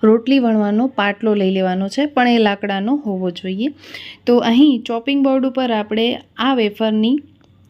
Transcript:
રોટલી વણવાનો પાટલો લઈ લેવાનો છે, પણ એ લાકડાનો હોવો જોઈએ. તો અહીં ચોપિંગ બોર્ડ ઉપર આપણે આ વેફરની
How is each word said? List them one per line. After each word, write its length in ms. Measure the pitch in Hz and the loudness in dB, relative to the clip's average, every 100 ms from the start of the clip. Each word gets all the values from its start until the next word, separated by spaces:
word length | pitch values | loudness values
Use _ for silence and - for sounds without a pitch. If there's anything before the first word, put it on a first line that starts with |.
રોટલી 340 | 220 226 233 277 | 4 2 2 2
વણવાનો 480 | 240 220 208 208 262 | 2 0 0 0 -2
પાટલો 480 | 262 202 202 220 | -2 -2 -2 -2
લઈ 160 | 208 190 | 0 0
લેવાનો 380 | 190 190 185 196 | 0 -2 -2 -4
છે, 180 | 262 294 | -4 -2
પણ 220 | 277 247 | 0 2
એ 100 | 233 | 4
લાકડાનો 580 | 208 202 208 196 202 294 | 2 0 -4 -4 -2 -4
હોવો 340 | 233 185 185 | -4 -4 -4
જોઈએ. 380 | 180 190 190 269 - - - - - - | -6 -8 -6 -6 -8 -20 -18 -18 -8 0
તો 120 | 240 | 2
અહીં 440 | 233 233 302 240 | 4 4 4 4
ચોપિંગ 420 | - 233 233 277 | -2 -6 -2 0
બોર્ડ 220 | 269 269 262 | 2 2 0
ઉપર 240 | 254 254 | -2 -2
આપણે 480 | 226 208 214 233 - - - | -2 -2 0 0 -2 -12 -4
આ 180 | 240 | -2
વેફરની 640 | 262 214 208 220 214 220 294 - _ _ _ | 0 0 -2 -2 0 0 0 -4 _ _ _